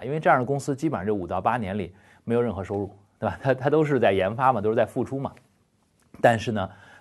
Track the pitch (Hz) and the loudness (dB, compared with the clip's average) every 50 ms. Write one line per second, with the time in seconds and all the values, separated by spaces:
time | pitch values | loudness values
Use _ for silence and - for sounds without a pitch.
0 | - 127 151 160 156 180 156 131 123 107 139 139 - 147 139 127 156 156 131 87 | -8 -8 -6 0 2 4 4 4 2 0 -2 -4 -4 -4 -4 -4 -4 -4 -4 -2
1 | 92 107 107 101 87 - 92 95 92 113 117 123 104 90 101 104 87 - - _ | -2 -2 -2 -2 -2 -4 -4 -2 0 0 0 0 -2 -4 -6 -6 -8 -8 -12 _
2 | _ _ _ _ _ 117 117 120 120 117 - 98 92 92 101 101 98 101 - - | _ _ _ _ _ -2 0 0 0 0 -2 -6 -6 -6 -6 -6 -6 -6 -10 -16
3 | _ _ _ _ 110 101 - - - 135 127 131 131 147 147 160 156 143 143 123 | _ _ _ _ -6 -4 -4 -2 0 0 0 0 0 2 2 2 2 2 2 4
4 | 117 101 98 95 92 98 117 135 131 131 127 104 98 107 113 120 110 - - 135 | 4 4 4 4 2 0 0 2 2 2 2 2 0 0 2 2 0 0 -2 -4
5 | 110 - 135 139 135 101 - - _ _ _ _ _ _ _ _ _ _ _ _ | -6 -4 -6 -8 -8 -10 -12 -16 _ _ _ _ _ _ _ _ _ _ _ _
6 | _ _ - - - 123 117 107 - 120 107 101 92 95 - - - - - - | _ _ 0 4 4 4 4 4 0 -2 -4 -4 -4 -6 -8 -14 -20 -20 -20 -20